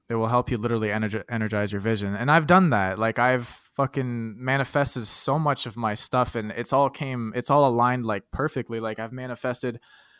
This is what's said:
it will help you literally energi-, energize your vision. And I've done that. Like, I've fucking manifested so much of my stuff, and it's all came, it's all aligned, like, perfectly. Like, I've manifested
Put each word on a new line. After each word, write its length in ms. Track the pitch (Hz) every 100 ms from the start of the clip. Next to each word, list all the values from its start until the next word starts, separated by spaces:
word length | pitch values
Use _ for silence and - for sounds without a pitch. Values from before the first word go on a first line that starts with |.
| -
it 40 | 113
will 120 | 113
help 240 | 123 123
you 60 | 120
literally 320 | 113 113 107
energi-, 360 | 104 107 107 -
energize 460 | 120 107 107 104
your 80 | 101
vision. 340 | 104 110 101 101
And 160 | 127
I've 160 | 160 151
done 220 | 180 180
that. 300 | 113 95 95
Like, 200 | 110 113
I've 280 | 123 127 120
fucking 880 | - - - 135 143 127 120 113 107
manifested 680 | 127 135 135 143 139 - 110
so 320 | - - 143
much 260 | 151 131 123
of 100 | 113
my 200 | 113 104
stuff, 400 | - 127 123 120
and 160 | 107
it's 200 | 104 120
all 180 | 135 139
came, 440 | - 139 127 113 120
it's 140 | -
all 180 | 143 139
aligned, 380 | 117 120 127 113
like, 240 | 101 -
perfectly. 500 | - 147 - 113 113
Like, 200 | 110 107
I've 140 | 113
manifested 680 | 127 127 151 131 120 127 120 _ - _